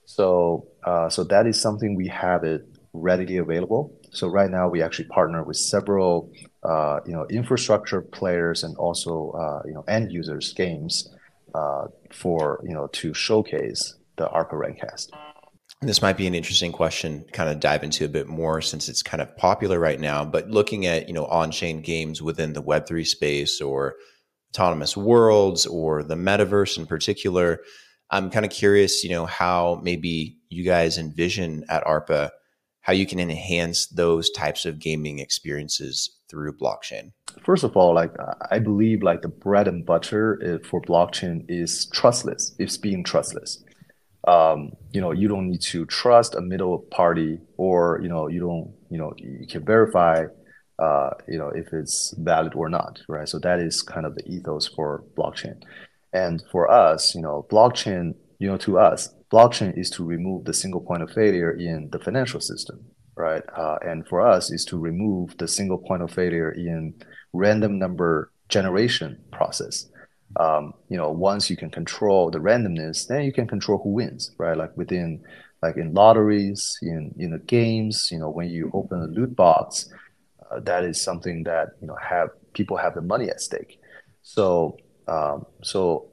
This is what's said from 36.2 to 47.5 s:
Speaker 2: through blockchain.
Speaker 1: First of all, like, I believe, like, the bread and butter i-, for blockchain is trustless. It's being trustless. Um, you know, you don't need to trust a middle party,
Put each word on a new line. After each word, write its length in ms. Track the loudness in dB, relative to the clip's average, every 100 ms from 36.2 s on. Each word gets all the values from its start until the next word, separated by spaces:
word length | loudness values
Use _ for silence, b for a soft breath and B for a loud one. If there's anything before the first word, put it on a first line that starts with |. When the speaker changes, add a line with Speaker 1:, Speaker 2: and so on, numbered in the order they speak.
| _
Speaker 2:
through 260 | -10 -8 -4
blockchain. 540 | -4 -4 -10 -12 -14 _ -20 -10
Speaker 1:
First 200 | 2 2
of 120 | 4 6
all, 160 | 6
like, 200 | 6 2 -4 -10 -10 -2
I 120 | 0
believe, 420 | 2 4 4 4
like, 200 | 2 2
the 60 | -2
bread 380 | -6 2 4 4
and 180 | 0
butter 560 | 0 0 2 0 2 0
i-, 240 | -2 -4
for 160 | -4 -6
blockchain 640 | 2 4 4 0 -4 -6 -4
is 380 | -4 -4 -4 -6
trustless. 680 | 4 4 4 -2 -4 -6 -4
It's 160 | -6 -4
being 260 | -4 -4
trustless. 600 | 0 0 -2 -8 -10 -14 -16 b b b b _ 6
Um, 420 | 6 6 4 -4 -14 -6
you 80 | -4
know, 100 | -2
you 160 | 0 0
don't 240 | 0 -2
need 120 | -4
to 220 | -4 -6 -6
trust 500 | -2 8 8 8 0
a 40 |
middle 380 | -6 -2 -2 -2
party, 640 | -4 2 4 4 0 -4 -10